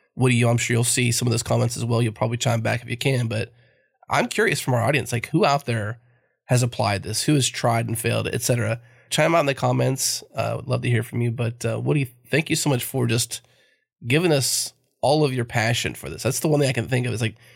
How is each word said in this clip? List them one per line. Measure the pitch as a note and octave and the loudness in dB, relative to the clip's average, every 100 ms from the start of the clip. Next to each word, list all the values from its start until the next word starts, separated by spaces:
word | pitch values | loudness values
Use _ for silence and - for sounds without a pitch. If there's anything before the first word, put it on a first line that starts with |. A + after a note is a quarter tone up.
| _ | _
Woody, | - B2+ A#2+ | 0 4 6
I'm | A#2 A#2 | 4 4
sure | - | 2
you'll | A#2 | 0
see | B2 - B2 | 2 2 2
some | A#2+ A#2+ | 2 0
of | |
those | A2+ | 0
comments | - A#2 A#2 A#2 | 0 0 0 -2
as | |
well. | A#2 A#2 | -2 0
You'll | A#2+ | 0
probably | G#2+ A#2+ A#2 | -2 -4 -2
chime | B2 A2+ | -2 0
back | A2+ A#2 | 0 -2
if | A#2 | -4
you | A#2 | -4
can. | C#3+ B2+ A#2 | 0 0 0
But | A2 - _ _ _ _ _ - | -4 -6 _ _ _ _ _ -4
I'm | C3+ A#3 | -2 0
curious | - G#3+ C#3+ | 0 0 0
from | - | 0
our | B2 | 0
audience, | A2 D3 G2+ | 2 0 -2
like, | A#2 - | -4 -2
who | D#3+ | 2
out | F#3+ C#3 - | 2 2 0
there | A2+ G#2 A#2 _ _ _ _ - | -4 -4 -8 _ _ _ _ 0
has | B2 | 0
applied | B2 - G#2+ G2+ | 2 0 0 0
this, | F2+ G#2+ | -2 -4
who | - | 2
has | D3+ A#2+ | 2 2
tried | - B2 A#2 A#2 | 0 0 0 0
and | A2+ | -2
failed, | A2+ A2 G#2+ | -2 -2 -2
et | A#2+ | -2
cetera. | - A#2+ G#2 A2+ - - - | 0 0 0 -4 -8 -20 -4
Chime | - D#3 | 0 2
out | E3 | 4
in | C#3+ | 2
the | |
comments. | C3+ B2+ B2+ B2+ C3+ - - - | 0 0 2 2 0 -2 -4 -6
Uh, | - A2 A#2 | -6 -4 -4
would | - | -4
love | B2 | -2
to | B2 | 0
hear | A#2 | 0
from | - A#2 | 0 -2
you. | A#2+ | -2
But, | A#2 A#2 A#2+ | -2 -4 -4
uh, | A#2 A2+ | -4 -2
Woody, | B2 D3 C3+ - - | 0 0 -2 -8 -4
thank | C3 E3 | -2 0
you | |
so | F3+ D3+ | 0 0
much | C3 | 0
for | - C3 A#2+ | 0 -2 0
just | A2+ - - - _ _ _ _ _ A#2 | 0 -2 -8 -16 _ _ _ _ _ -2
giving | C#3+ F3 | 2 4
us | C#3+ B2 - - - _ _ | 2 2 -2 -4 -10 _ _
all | A#2+ D3+ | 0 2
of | D3+ | 2
your | B2+ | 0
passion | A#2 A#2 A2 A#2 F2 | -2 0 0 0 -2
for | - C#2 | -6 -10
this. | C#2+ | -6
That's | - - | -4 0
the | E3 | 2
one | D3 | 2
thing | C3+ | 2
I | |
can | B2 A2 | 0 -2
think | B2 B2 | -2 -2
of | |
is, | G#2+ | -2
like, | A2 - - | -4 -6 -16